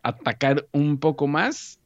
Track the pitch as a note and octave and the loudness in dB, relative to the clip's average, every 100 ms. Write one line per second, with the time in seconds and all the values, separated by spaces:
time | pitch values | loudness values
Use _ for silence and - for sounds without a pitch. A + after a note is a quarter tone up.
0 | A#2 A#2 B2+ A2+ C#3 C#3 - C#3+ D3 C#3 | -6 -4 -4 0 2 0 0 0 0 2
1 | D#3 D3 C#3+ D3+ A#3 C#4+ - - | 0 0 0 0 -2 -4 -14 -20